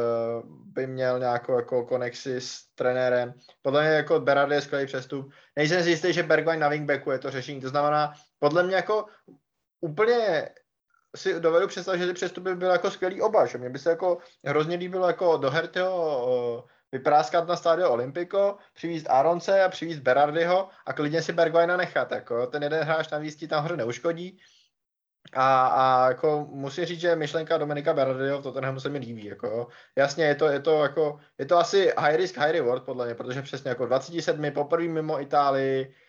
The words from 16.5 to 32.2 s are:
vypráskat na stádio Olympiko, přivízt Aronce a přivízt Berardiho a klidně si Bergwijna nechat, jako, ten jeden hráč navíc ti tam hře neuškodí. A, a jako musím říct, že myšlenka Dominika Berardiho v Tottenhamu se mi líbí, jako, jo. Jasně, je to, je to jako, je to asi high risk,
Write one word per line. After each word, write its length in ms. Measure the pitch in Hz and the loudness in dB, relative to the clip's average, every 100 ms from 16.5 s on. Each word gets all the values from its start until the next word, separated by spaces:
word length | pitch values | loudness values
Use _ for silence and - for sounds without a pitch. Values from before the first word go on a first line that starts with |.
| 117 - _ _ | -6 -10 _ _
vypráskat 560 | 131 151 - - 170 156 | -4 4 4 4 0 0
na 80 | 170 | 0
stádio 340 | 170 165 180 | 2 2 2
Olympiko, 680 | 120 131 151 175 196 202 202 _ | 2 -2 -6 -4 0 0 -2 _
přivízt 360 | - 165 165 - | -12 -8 -6 0
Aronce 540 | 131 151 170 185 196 | 4 4 2 2 4
a 60 | 185 | 4
přivízt 300 | 185 165 160 | 0 -8 -4
Berardiho 720 | 127 127 147 151 170 185 190 - - | 2 4 4 2 2 2 0 -8 -10
a 80 | |
klidně 280 | - 147 160 | -4 -2 -2
si 120 | 156 | -2
Bergwijna 440 | 170 165 165 170 180 | 2 2 4 4 2
nechat, 340 | 175 143 123 | 0 -2 -2
jako, 360 | - - 117 127 | -4 -4 -4 -2
ten 160 | 143 | -4
jeden 200 | 147 160 | -2 -2
hráč 260 | 151 160 151 | 0 0 -2
navíc 260 | 151 156 147 | -6 -8 -10
ti 120 | 156 | -4
tam 180 | 156 151 | -2 -2
hře 120 | 170 | -4
neuškodí. 600 | 117 117 170 165 180 190 _ _ _ _ _ _ _ _ _ | -4 -4 -4 -4 -8 -14 _ _ _ _ _ _ _ _ _
A, 340 | - 131 135 127 | 0 4 4 4
a 400 | 131 131 127 131 | 4 4 6 4
jako 400 | 127 156 151 147 | 2 0 0 -2
musím 340 | 139 139 180 170 | -8 -8 -4 -6
říct, 140 | 175 | -2
že 160 | 175 165 | 0 0
myšlenka 420 | 151 165 156 165 | 0 -4 0 0
Dominika 360 | 147 147 156 | 0 -2 0
Berardiho 460 | 151 131 131 135 139 | 2 0 0 -2 -4
v 40 | |
Tottenhamu 360 | 135 127 135 135 | -6 -6 -6 -4
se 100 | 139 | -6
mi 100 | 143 | -6
líbí, 260 | 117 113 101 | -8 -10 -12
jako, 220 | 101 107 | -10 -6
jo. 200 | 113 120 - - - | -6 -8 -12 -6 0
Jasně, 300 | 139 147 151 | 2 2 0
je 100 | 143 | 2
to, 120 | 156 | 2
je 120 | 139 | 0
to 240 | 147 156 | 2 2
jako, 360 | 143 147 151 147 _ - | 2 0 -2 -4 _ -10
je 80 | 160 | 2
to 120 | 170 | 4
asi 360 | 170 196 175 - | 4 4 4 4
high 180 | 143 | 4
risk, 220 | 156 | 2